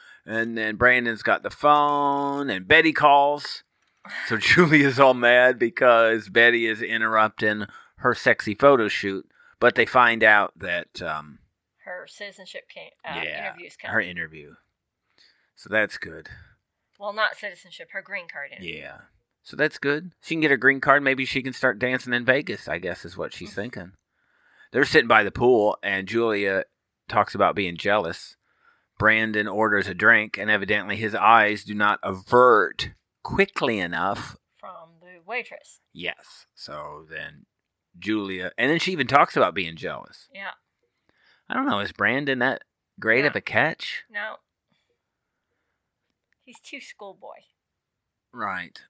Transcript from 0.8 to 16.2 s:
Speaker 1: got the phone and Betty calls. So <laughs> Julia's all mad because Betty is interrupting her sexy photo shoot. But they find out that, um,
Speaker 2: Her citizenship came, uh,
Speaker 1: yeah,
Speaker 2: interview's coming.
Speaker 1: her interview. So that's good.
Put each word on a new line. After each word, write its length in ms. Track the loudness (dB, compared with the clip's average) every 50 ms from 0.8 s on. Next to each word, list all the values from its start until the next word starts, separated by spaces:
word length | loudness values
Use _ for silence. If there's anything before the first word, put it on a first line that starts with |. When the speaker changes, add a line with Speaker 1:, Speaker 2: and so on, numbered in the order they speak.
| 4 4 4 4 0 -2 -6 -4 -2
Speaker 1:
got 180 | -2 -2 -2 -2
the 60 | -10
phone 1000 | -8 0 4 4 4 4 4 2 0 0 0 -2 -2 -2 -4 -4 -4 -6 -4 -6
and 180 | -6 -6 0
Betty 240 | 2 4 4 4 2
calls. 720 | 0 4 6 6 6 6 6 2 0 -4 -8 -12 -14 -14 _ _ _ _ _ _ _ _ _ -16 -14 -12 -6
So 80 | -4 -4
<laughs> 0 |
Julia's 640 | -2 2 2 4 4 6 6 6 4 4 4 4 6
all 140 | 6 6 6
mad 440 | 4 4 4 6 6 6 4 4
because 680 | 2 -2 -2 0 2 4 6 6 6 6 4 2 -2 -4
Betty 400 | 0 4 6 6 6 6 4 0
is 140 | -2 -4 -4
interrupting 840 | -6 -6 -4 -4 -2 0 2 2 2 2 0 -2 -2 -2 -2 -2 -6 -10 -14 -20 -20 _ _
her 160 | -2 -2 -2 -2
sexy 420 | 0 0 0 0 0 -2 -8 -2
photo 340 | 4 6 6 6 6 2 0
shoot. 360 | -2 -4 -4 -4 -6 -6 -10 _ _ _ _ _ _ 2
But 160 | 2 2 4
they 100 | 2 0
find 360 | 2 4 4 4 4 4 4 6
out 280 | 6 6 6 4 0 _ -12
that, 420 | -8 -6 -6 -6 -8 _ -14 -10
um, 380 | -8 -8 -8 -8 -10 -16 -20 _ _ _ _ _ _ _ _ _ -18
Speaker 2:
Her 220 | -16 -16 -16 -16 -20
citizenship 580 | -18 -18 -18 -18 -18 -20 -20 -18 -18 -18 -20
came, 220 | _ -20 -20 -20 -20 _ _ -14
uh, 140 | -12 -10 -8 -8
Speaker 1:
yeah, 240 | -8 -10 -10 -12 -14
Speaker 2:
interview's 260 | -14 -16 -20 -20 -20
coming. 160 | _ -12 -4 -4
Speaker 1:
her 80 | -4
interview. 540 | -4 -4 -10 -12 -12 -14 -14 -20 -20 -20 -20 _ _ _ _ _ _ _ _ _ _ _ _ _ _ _ _ _ _ _ _
So 140 | _ -10 -2
that's 280 | 0 0 0 0 -4
good. 300 | -14 -16 -16 -16 -18